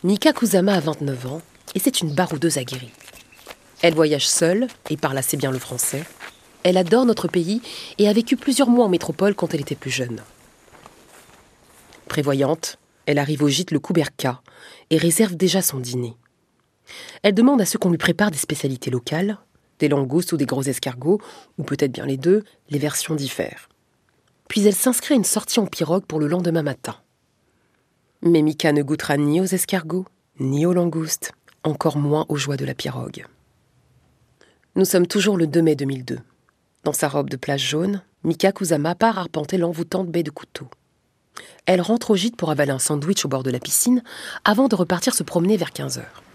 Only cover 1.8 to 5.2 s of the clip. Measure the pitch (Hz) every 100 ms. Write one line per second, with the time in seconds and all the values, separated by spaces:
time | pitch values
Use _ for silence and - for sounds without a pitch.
1.8 | - - 160 143 175 147 165 139 123 131
2.8 | 117 - - - - - - - _ -
3.8 | 170 160 156 143 - - 165 196 247 -
4.8 | - 147 147 135